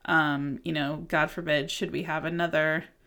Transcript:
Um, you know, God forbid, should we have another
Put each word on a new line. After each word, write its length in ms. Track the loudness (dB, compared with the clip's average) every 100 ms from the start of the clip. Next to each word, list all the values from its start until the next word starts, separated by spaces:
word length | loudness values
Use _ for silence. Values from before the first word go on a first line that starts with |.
| 2
Um, 540 | 4 4 2 -2 -4
you 80 | -2
know, 320 | -2 -2 -4 0
God 220 | 0 0
forbid, 400 | -2 0 0 0
should 220 | -4 -4
we 120 | -4
have 220 | -4 -4 -2
another 600 | 0 0 2 2 0 -4 _